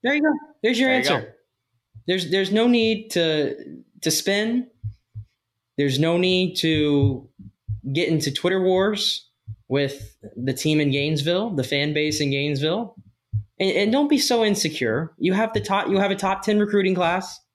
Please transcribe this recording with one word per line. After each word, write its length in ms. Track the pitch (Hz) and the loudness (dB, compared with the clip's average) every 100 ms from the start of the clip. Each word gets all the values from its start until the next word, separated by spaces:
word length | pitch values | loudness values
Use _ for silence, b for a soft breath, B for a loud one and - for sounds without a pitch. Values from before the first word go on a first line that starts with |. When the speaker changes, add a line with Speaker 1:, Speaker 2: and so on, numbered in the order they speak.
Speaker 1:
There 120 | 240 | 0
you 80 | 294 | 2
go. 100 | 302 302 - _ | 2 0 -6 _
There's 180 | 220 233 | -2 2
your 80 | 262 | 2
Speaker 2:
There 120 | 262 | 2
you 100 | 262 | 2
Speaker 1:
answer. 100 | 143 | 0
Speaker 2:
go. 80 | 107 - _ _ _ _ _ - - | -4 -18 _ _ _ _ _ -12 -4
Speaker 1:
There's, 240 | 185 165 | -2 0
there's 200 | 190 190 | 0 2
no 160 | 208 240 | 2 4
need 440 | 240 220 214 220 | 4 2 0 -4
to, 440 | 175 160 156 139 - - 78 - - | 0 0 0 -2 -4 -12 -18 -20 -6
to 100 | 160 | -2
spin. 560 | 160 - 202 220 247 247 _ - - _ - - _ _ _ _ - | -2 0 0 0 -2 -4 _ -14 -14 _ -18 -18 _ _ _ _ -2
There's 220 | 143 131 | 0 2
no 160 | 160 170 | 2 2
need 380 | 185 185 185 180 | 2 2 0 0
to 720 | 160 156 147 143 120 131 - - - _ - - 139 | 0 2 2 4 2 0 -12 -20 -20 _ -10 -8 -4
get 160 | 139 160 | -2 0
into 240 | 160 151 | 0 -2
Twitter 280 | 139 175 190 | -2 -2 0
wars 680 | 185 185 196 202 - - _ _ - - _ | 2 2 2 0 -4 -4 _ _ -18 -18 _
with 480 | 135 135 139 - _ - - | -2 -2 -6 -16 _ -18 -6
the 160 | 131 | -6
team 280 | 127 156 151 | -2 0 2
in 100 | 143 | 2
Gainesville, 600 | 139 143 156 147 180 226 | 0 0 -2 0 -2 -2
the 120 | 156 | -4
fan 320 | 123 143 147 | -2 -2 0
base 260 | 151 151 151 | 0 -2 -2
in 100 | 143 | -2
Gainesville. 680 | 139 147 139 156 190 220 - - _ _ - - _ | 0 -2 -2 -2 -2 -6 -12 -20 _ _ -8 -8 _
And, 160 | 190 180 | 0 2
and 160 | 208 | 2
don't 160 | 262 285 | 2 4
be 100 | 294 | 2
so 260 | - 233 | 4 2
insecure. 680 | 214 202 160 - 117 113 160 _ | 2 2 -2 -2 -2 -2 -4 _
You 160 | 170 | 0
have 180 | 190 220 | 2 0
the 80 | 220 | -2
top, 280 | - 196 - | -2 -2 2
you 100 | 196 | 2
have 120 | 196 | 2
a 60 | 196 | 0
top 260 | 190 190 | -2 -2
ten 160 | - 208 | 2 2
recruiting 380 | 208 208 190 180 | 4 2 2 2
class. 420 | 170 180 185 - _ | 2 0 -4 -16 _